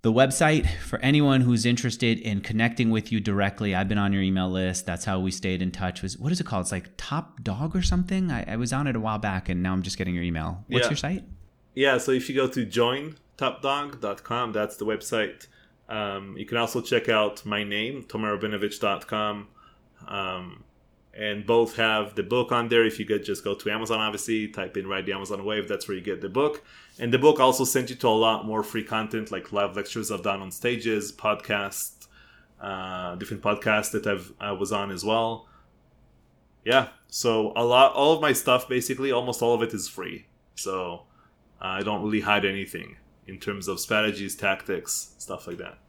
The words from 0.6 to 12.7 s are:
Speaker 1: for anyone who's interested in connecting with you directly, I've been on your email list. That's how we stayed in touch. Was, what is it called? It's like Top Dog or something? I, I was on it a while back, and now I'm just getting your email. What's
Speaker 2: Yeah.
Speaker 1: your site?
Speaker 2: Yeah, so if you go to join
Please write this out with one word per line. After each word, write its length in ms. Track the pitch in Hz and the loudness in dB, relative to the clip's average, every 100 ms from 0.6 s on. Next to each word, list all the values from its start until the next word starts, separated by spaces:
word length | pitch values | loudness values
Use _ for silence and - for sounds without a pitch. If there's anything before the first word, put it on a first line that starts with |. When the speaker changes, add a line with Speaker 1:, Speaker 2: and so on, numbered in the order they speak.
| - - | 2 -2
Speaker 1:
for 200 | - - | -6 -2
anyone 400 | 127 147 143 135 | 4 6 6 6
who's 260 | 123 117 117 | 6 4 4
interested 540 | 120 127 113 120 113 | 2 0 0 2 2
in 220 | 110 101 | 0 -2
connecting 480 | - 110 117 117 113 | -2 0 0 2 2
with 240 | 110 107 | 2 0
you 80 | 113 | -2
directly, 520 | 101 98 98 98 104 | 0 2 0 0 0
I've 140 | 92 95 | 0 2
been 100 | 104 | 2
on 140 | 101 | 2
your 100 | 98 | 2
email 300 | 95 95 92 | 2 2 0
list. 340 | 92 92 90 - | 0 0 -2 -4
That's 200 | 87 - | -6 -2
how 160 | 95 | -2
we 100 | 95 | -2
stayed 300 | 90 95 92 | -2 -2 0
in 100 | 92 | -2
touch. 300 | 90 95 - | -2 -6 -4
Was, 160 | 92 - | -8 -4
what 160 | 135 | -2
is 80 | 175 | -2
it 40 | - | -2
called? 180 | 98 | -2
It's 100 | 90 | -2
like 160 | 95 - - | -4 -8 -14
Top 440 | - 147 170 - | -6 -4 -6 -8
Dog 320 | 117 98 156 185 | -6 -4 -2 0
or 40 | |
something? 480 | 180 180 180 190 180 | 2 2 2 0 0
I, 140 | 120 - | -2 -4
I 100 | 113 | -4
was 160 | 120 | -2
on 120 | 127 147 | -2 0
it 120 | 117 | -2
a 20 | |
while 180 | 110 107 | -2 -2
back, 300 | 107 92 - | -2 -2 -2
and 160 | 90 | 0
now 80 | 90 | 0
I'm 120 | 92 | 0
just 140 | 95 - | -2 -4
getting 160 | 90 | -2
your 120 | 90 87 | -2 -2
email. 400 | 82 80 87 101 | -2 -4 -6 -2
What's 200 | 123 120 | 2 2
Speaker 2:
Yeah. 20 | |
Speaker 1:
your 80 | 147 | 0
site? 260 | - 190 - - - _ _ - | -2 -6 -8 -18 -20 _ _ 2
Speaker 2:
Yeah, 220 | 139 127 | 4 4
so 140 | 127 | 4
if 160 | 131 127 | 0 2
you 80 | 135 | 0
go 140 | 131 | 0
to 160 | 127 | 0
join 500 | 110 | -2